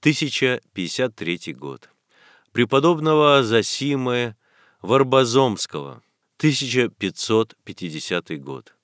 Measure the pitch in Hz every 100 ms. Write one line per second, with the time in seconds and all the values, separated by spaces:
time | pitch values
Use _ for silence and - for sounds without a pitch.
0 | 151 151 151 - 131 123 _ - 87 -
1 | 127 113 82 87 - 67 69 65 _ _
2 | _ _ _ _ _ - 120 135 156 170
3 | 156 156 151 143 117 113 104 - 139 139
4 | 127 123 120 110 _ _ _ _ 92 127
5 | 135 131 127 120 131 98 - - 71 64
6 | _ _ _ _ 156 135 135 123 117 _
7 | 98 - - 110 113 _ - 85 90 -
8 | - 87 85 85 67 67 - _